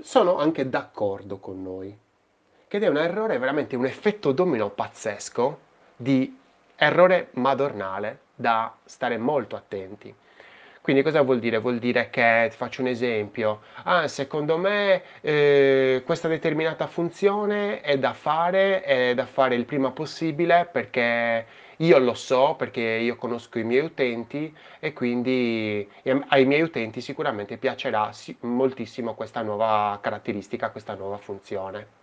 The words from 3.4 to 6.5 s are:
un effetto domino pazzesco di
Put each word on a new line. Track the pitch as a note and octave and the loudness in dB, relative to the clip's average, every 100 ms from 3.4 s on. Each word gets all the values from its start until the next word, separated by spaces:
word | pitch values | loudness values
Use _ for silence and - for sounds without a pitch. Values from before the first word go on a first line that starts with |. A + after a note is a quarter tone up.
| C3 D3 C#3+ B2+ | 0 -2 -2 -2
un | B2+ | -2
effetto | A#2+ G#3+ G#3 D3+ | 0 -2 0 0
domino | C3 F3+ B2 G#2 | 2 2 2 -2
pazzesco | - A2 - A2+ G2+ - - B2+ D3+ _ _ _ _ | -4 -8 -6 -8 -8 -10 -2 -2 -2 _ _ _ _
di | B2 C3+ C3 - _ | 0 2 2 -6 _